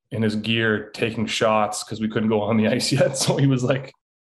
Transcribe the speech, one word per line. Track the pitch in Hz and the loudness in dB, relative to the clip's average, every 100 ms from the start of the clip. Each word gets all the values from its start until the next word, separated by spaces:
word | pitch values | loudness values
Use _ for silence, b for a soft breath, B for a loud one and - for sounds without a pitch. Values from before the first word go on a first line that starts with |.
| _ | _
in | 110 | -2
his | 110 107 | -2 -2
gear | 110 113 113 104 - | -2 0 2 0 -4
taking | - 117 113 107 | -4 -4 -2 -4
shots | - 113 107 104 - | 0 2 2 2 -4
'cause | - 107 | -8 -6
we | 110 | -4
couldn't | 117 110 | -2 0
go | 110 | 0
on | 104 113 | 2 2
the | 107 | 2
<laughs> | 120 | 0
ice | - | 0
yet." | 139 139 - | 2 2 0
So | - 139 | -2 2
he | 139 | 2
was, | 127 | 2
like, | 131 135 - - _ _ | 0 -2 -4 -18 _ _